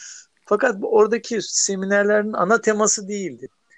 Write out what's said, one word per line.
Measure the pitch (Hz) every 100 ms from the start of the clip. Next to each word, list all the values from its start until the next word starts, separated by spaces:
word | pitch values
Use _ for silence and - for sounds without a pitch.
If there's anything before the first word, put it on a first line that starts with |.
| - - - _ -
fakat | 208 254 202
bu | - 220
oradaki | 214 226 - 220
seminerlerin | - - - 190 190 202 202 208 214
ana | 214 180 226
teması | 226 214 214 220 196
değildi | 208 175 120 - _ _